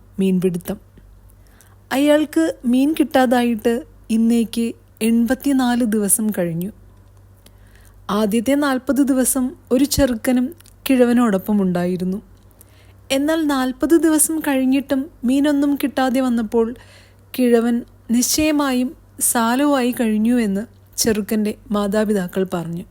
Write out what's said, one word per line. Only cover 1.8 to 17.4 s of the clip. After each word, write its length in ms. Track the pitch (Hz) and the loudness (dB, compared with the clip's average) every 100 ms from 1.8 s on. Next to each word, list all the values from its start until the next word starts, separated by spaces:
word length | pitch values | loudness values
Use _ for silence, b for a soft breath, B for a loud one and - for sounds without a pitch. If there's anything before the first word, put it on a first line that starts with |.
| - | -6
അയാൾക്ക് 640 | 262 294 294 294 - 320 - | 0 4 4 2 0 -2 -2
മീൻ 300 | 247 247 277 320 | 0 2 2 0
കിട്ടാതായിട്ട് 840 | 277 262 254 247 240 226 247 233 320 - - | 0 2 2 2 0 0 -2 -2 -6 -20 -4
ഇന്നേക്ക് 640 | 220 226 233 220 - 233 - _ _ | 0 2 2 0 -2 -6 -6 _ _
എൺപത്തിനാല് 840 | 220 233 233 262 277 262 254 240 | 0 2 2 0 0 0 2 0
ദിവസം 460 | 247 220 202 - 214 196 | 0 0 0 -2 -2 -2
കഴിഞ്ഞു. 340 | 175 165 185 - - - - - - - b b b b b b - | -4 -4 -6 -10 -20 -20 -20 -20 -20 -20 b b b b b b -6
ആദ്യത്തെ 440 | 202 214 233 220 | -2 0 0 0
നാൽപത് 480 | 285 294 254 254 262 | 0 0 -2 -2 0
ദിവസം 480 | 269 262 240 269 254 - - | 2 0 0 -2 -4 -6 -2
ഒരു 120 | 254 | 0
ചെറുക്കനും 680 | 277 - 277 233 - 254 254 339 - - - | 0 2 0 0 -2 0 -2 -6 -20 -16 -2
കിഴവനോടൊപ്പം 720 | 262 240 240 240 190 190 208 | 2 4 4 2 0 0 0
ഉണ്ടായിരുന്നു. 600 | 185 175 180 180 180 190 - - - b b b b b - | 0 0 -2 -2 -4 -6 -10 -20 -20 b b b b b -4
എന്നാൽ 360 | 269 294 320 302 | -2 0 0 0
നാൽപത് 480 | 269 254 254 294 330 | 0 -2 -2 2 4
ദിവസം 400 | 320 311 294 320 | 4 2 0 -2
കഴിഞ്ഞിട്ടും 680 | 294 269 262 269 277 277 277 - | -2 0 2 0 0 -4 -4 -6
മീനൊന്നും 540 | 240 277 294 285 285 285 | -2 0 2 2 0 0
കിട്ടാതെ 360 | 285 247 262 254 | -2 -2 0 0
വന്നപ്പോൾ 540 | 262 233 214 233 226 254 b b b b - | 0 -2 -2 -2 -2 -6 b b b b -16
കിഴവൻ 440 | - | -2